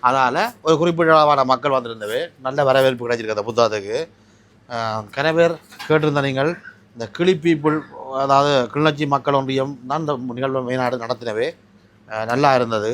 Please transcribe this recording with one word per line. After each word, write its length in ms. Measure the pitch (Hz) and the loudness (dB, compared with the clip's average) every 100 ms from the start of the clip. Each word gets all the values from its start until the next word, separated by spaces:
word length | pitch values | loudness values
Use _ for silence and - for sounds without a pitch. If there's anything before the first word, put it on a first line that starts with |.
அதால 500 | 127 135 127 143 220 247 | 2 2 2 0 -4 -4
ஒரு 160 | 156 160 | 0 2
குறிப்பிட்ட 360 | 170 165 165 160 | 2 0 4 4
அளவான 280 | 147 143 | 6 4
மக்கள் 320 | 131 127 139 131 | 2 2 2 -2
வந்திருந்தவே 420 | 120 113 107 120 170 _ | -2 -10 -6 -6 -6 _
நல்ல 220 | 131 139 | -6 0
வரவேற்பு 400 | 139 131 135 123 120 | 2 4 4 2 -2
கிடைச்சிருக்கு 300 | 120 110 107 | -4 -2 -4
அந்த 120 | 104 | -2
புத்தகத்துக்கு. 500 | 113 117 107 98 117 165 _ _ _ _ _ _ | 2 2 2 -4 -6 -8 _ _ _ _ _ _
ஆ, 300 | 120 113 110 104 135 | -6 -6 -6 -8 -2
கன 180 | 151 160 | 0 4
பேர் 200 | 170 165 _ - - | 2 2 _ -20 0
கேட்டிருந்த 340 | 156 151 147 | 2 2 0
நீங்கள் 300 | 139 131 143 175 - - _ | 0 0 -2 -2 -12 -20 _
இந்த 140 | - 113 | -12 -12
கிளி 260 | - 175 185 | -2 0 2
பீப்புள், 340 | 160 160 151 156 147 - 131 | 2 2 0 -2 -6 -16 -10
அதாவது 420 | 131 139 139 143 139 120 | -4 4 4 6 2 0
கிளிநொச்சி 340 | 143 156 147 147 | 0 0 0 0
மக்கள் 260 | 139 127 | 0 2
ஒன்றியம் 460 | 139 135 135 135 139 127 | 0 0 -2 -2 -6 -6
தான் 120 | 147 | -6
இந்த 180 | 156 139 123 | -4 -4 -6
நிகழ்வை 280 | 120 135 131 | -6 -4 -4
மெயினாக 400 | 123 127 127 123 117 | -4 -2 -2 -2 -6
நடத்தினவே. 420 | 120 120 107 135 170 _ _ _ _ _ | -6 -4 -4 -4 -6 _ _ _ _ _
ஆ, 140 | 110 110 | -8 -4
நல்லா 240 | 123 143 131 | 0 2 2
இருந்தது. 360 | 117 110 107 | 2 -2 -2